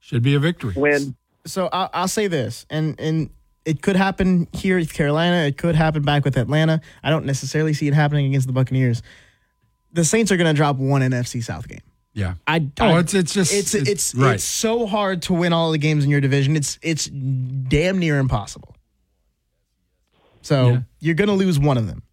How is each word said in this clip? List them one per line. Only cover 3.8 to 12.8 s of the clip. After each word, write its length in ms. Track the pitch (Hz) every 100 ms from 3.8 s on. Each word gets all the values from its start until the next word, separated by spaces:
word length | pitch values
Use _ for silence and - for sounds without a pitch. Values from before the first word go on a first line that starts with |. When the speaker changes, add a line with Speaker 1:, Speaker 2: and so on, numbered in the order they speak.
Speaker 3:
could 120 | -
happen 540 | 190 196 185 185 180 165
here 260 | - 190 185
with 140 | 160
Carolina. 540 | - 147 147 170 175 147
It 100 | 139
could 200 | 170 160
happen 260 | 160 156
back 220 | 143 147
with 120 | 139 131
Atlanta. 440 | 113 151 160 160 - -
I 60 | 131
don't 140 | 156
necessarily 480 | 135 135 135 151 156
see 140 | 147 151
it 80 |
happening 320 | 143 147 147 139
against 220 | 139 131
the 40 |
Buccaneers. 500 | 127 127 131 127 113 - - _ _ _ _ _ _ _
The 120 | 165
Saints 280 | 165 220 226
are 40 | 190
gonna 180 | 170
drop 220 | 147 151 135
one 260 | 135 139
N 100 | 127
F 160 | 127 120
C 120 | 123
South 280 | 117 - 95
game. 120 | - - _ _ -
Speaker 1:
Yeah. 140 | 92 90 -
Speaker 3:
I, 220 | 160 143 -